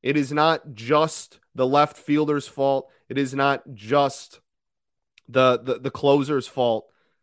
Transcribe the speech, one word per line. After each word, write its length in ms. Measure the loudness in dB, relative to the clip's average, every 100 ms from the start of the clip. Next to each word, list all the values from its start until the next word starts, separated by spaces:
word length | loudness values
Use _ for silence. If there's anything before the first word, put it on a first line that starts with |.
It 160 | -2 -2
is 140 | -2
not 420 | 0 2 0 -6
just 640 | -16 0 2 2 -4 -12 _ _ -2
the 120 | 2
left 300 | 4 2 -2
fielder's 500 | -2 0 0 -2 -6
fault. 420 | -2 0 0 -4 _ _
It 80 | -4
is 180 | -4 0
not 260 | 0 0 -8
just 680 | -18 0 2 2 -2 -16 -20 _ _ _ _ _ _ _ _ -4
the, 320 | 2 2 2
the, 180 | -4 -6
the 120 | -6
closer's 560 | -2 2 2 2 -4 -4
fault. 400 | -2 0 0 -6 _ _ _